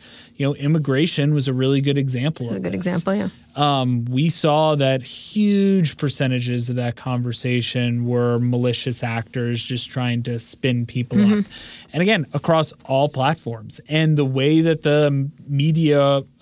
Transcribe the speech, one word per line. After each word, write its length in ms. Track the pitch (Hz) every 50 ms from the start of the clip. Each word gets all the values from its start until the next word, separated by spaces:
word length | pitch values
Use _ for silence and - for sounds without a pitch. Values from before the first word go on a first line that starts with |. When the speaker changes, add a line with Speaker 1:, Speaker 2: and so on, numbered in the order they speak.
| - - - - - - _ -
Speaker 1:
you 80 | 143 139
know, 80 | 143
immigration 760 | 139 139 143 165 160 139 139 135 139 165 185 - - 143 147 151
was 140 | 147 127 139
a 60 | 127
really 260 | 127 131 135 139 139
good 180 | 139 143 139 143
example 500 | 135 135 127 120 127 151 160 - 123 117
Speaker 2:
That's 100 | - 98
Speaker 1:
of 40 | 185
Speaker 2:
a 40 | 175
good 40 | 196
Speaker 1:
this. 140 | 190 170 180
Speaker 2:
example, 280 | 180 170 - 196 196
yeah. 140 | 208 196 196 - - - - -
Speaker 1:
Um, 480 | 139 147 147 143 135 127 127 123 120 117
we 220 | 120 127 131 156 170
saw 480 | 156 - - 156 147 156 156 156 151
that 260 | 143 135 131 135 127
huge 920 | 123 - - - - - - 214 208 208 202 196 196 196 196 190 165 139 -
percentages 760 | - 151 139 - - 143 127 127 123 120 123 123 123 120 123
of 60 | 123
that 220 | 123 120 120 120 -
conversation 1080 | - 131 127 123 120 123 117 - - 127 123 123 117 - - 123 120 120 120 120 120
were 320 | 120 123 120 120 120 120 117
malicious 640 | 120 123 123 123 123 123 117 - - 131 117 - 127
actors 600 | 117 117 117 113 - - 131 120 120 120 113 -
just 260 | - 127 117 - -
trying 340 | - 127 123 123 120 120 117
to 160 | 120 120 113
spin 460 | - - - - - 127 123 120 120
people 320 | - - 127 120 - - 196
Speaker 2:
Mm-hmm. 220 | 208 202 214 208
Speaker 1:
up. 60 | 196 - - - - - - - - - -
And 80 | 151
again, 260 | 180 202 220 180 135 - -
across 400 | 147 - - 165 160 151 - - - -
all 240 | - 135 135 143 147
platforms. 720 | - 135 131 143 160 - - 120 117 110 107 107 - - - -
And 300 | 147 156 160 156 156 147
the 80 | 143
way 340 | 135 131 135 135 147 156 160
that 220 | 160 165 160 156 -
the 220 | 156 147 147 147 143
m-, 240 | 139 139 135 143 - - - 139
media, 720 | 143 139 143 160 160 165 165 147 147 143 139 139 139 139 135 - _ -